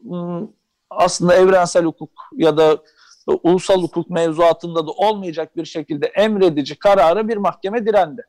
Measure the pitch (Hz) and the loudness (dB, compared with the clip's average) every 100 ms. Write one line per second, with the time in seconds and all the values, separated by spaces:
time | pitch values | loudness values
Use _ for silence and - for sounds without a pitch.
0 | 233 175 175 175 - _ _ _ - 196 | -14 -10 -8 -10 -12 _ _ _ -10 -2
1 | 180 - 175 175 185 190 175 180 165 - | -2 0 2 4 6 4 2 0 0 -4
2 | 156 - - 277 165 151 156 156 _ _ | -14 -20 -16 -2 0 4 2 2 _ _
3 | _ _ - 151 165 180 - 190 165 170 | _ _ -4 -2 2 0 2 0 0 -6
4 | 165 175 170 156 170 165 170 165 156 - | -6 -2 -2 2 2 0 -4 -6 -6 -2
5 | 208 214 185 160 156 - 160 170 147 151 | -2 -2 -6 -10 -10 -8 -10 -8 -8 -8
6 | 151 - 214 208 185 151 135 151 202 196 | -6 -2 0 2 2 0 -4 -2 2 4
7 | 165 185 220 220 190 - 190 226 214 208 | 4 2 -2 -4 -4 -6 -6 -4 2 2
8 | 170 127 | 2 -4